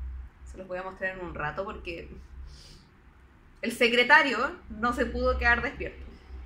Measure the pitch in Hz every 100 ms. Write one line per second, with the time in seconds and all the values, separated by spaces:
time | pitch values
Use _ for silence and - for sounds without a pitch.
0 | - - - - - - 190 180 190 190
1 | 190 185 175 151 151 160 202 190 175 170
2 | - 185 - - - - - - - -
3 | - - - - - - 233 - 233 240
4 | 247 302 285 214 285 359 - 208 240 262
5 | 233 240 254 254 240 233 247 269 - -
6 | - - - -